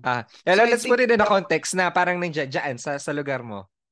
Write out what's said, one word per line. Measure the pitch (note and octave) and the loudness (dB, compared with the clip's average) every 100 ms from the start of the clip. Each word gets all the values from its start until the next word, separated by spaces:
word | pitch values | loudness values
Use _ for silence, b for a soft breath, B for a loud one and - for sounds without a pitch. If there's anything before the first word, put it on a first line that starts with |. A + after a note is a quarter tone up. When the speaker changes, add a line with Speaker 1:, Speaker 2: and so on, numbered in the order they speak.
| B2+ | -4
Speaker 1:
Ah, | B2 - | -4 -6
Speaker 2:
So, | - E3+ | -6 2
I | F#3+ A#3 | 4 4
Speaker 1:
let's | A#3+ A#3+ | 2 2
Speaker 2:
think | |
Speaker 1:
put | A#3+ | 2
it | A#3+ | 4
in | A3+ | 4
a | G#3 | 4
context | G3 - D#3+ - | 2 2 -2 -2
na | F#3 F3+ | -2 0
parang | F3+ F3 F3+ | 2 2 0
nandiyan, | F3 D#3 C3+ | -4 -4 -4
dyan, | D#3 D3 A#2+ | -4 -6 -6
sa, | D3+ C#3 | -6 -6
sa | - | -6
lugar | D3 C#3 B2+ | -6 -4 -6
mo. | A#2+ G2+ F#2+ _ _ | -6 -12 -14 _ _